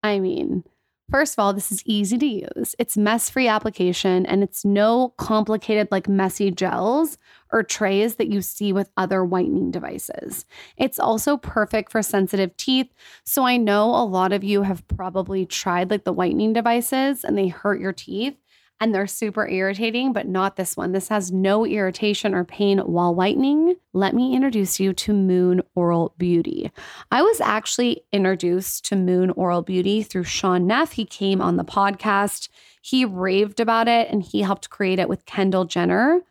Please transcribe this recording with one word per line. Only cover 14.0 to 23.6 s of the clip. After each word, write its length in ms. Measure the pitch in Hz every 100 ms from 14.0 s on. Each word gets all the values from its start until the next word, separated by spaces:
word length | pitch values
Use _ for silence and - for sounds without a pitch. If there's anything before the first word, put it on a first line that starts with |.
| 233
lot 260 | 185 185
of 100 | 196
you 200 | 196 202
have 260 | 196 185 -
probably 560 | 196 185 185 185 190
tried, 460 | 185 - 196 180 185
like, 140 | 208
the 100 | -
whitening 400 | 170 180 - 214
devices 680 | 220 233 233 233 262 269 269
and 120 | - 202
they 120 | 190
hurt 300 | 175 208 190
your 140 | 185
teeth. 460 | 185 - 190 254 277 _ _ _ _
And 160 | 226
they're 120 | 196 196
super 420 | - 220 208 208
irritating, 640 | 185 190 196 226 233 262
but 160 | 220 -
not 280 | 185 190 -
this 200 | 180 -
one. 160 | -
This 160 | 190 185
has 240 | 214 180
no 320 | 185 190 202
irritation 680 | 226 208 190 185 208 202 208
or 100 | 185
pain 360 | 175 - 202 196
while 340 | - 170 175
whitening. 600 | 170 185 240 269 294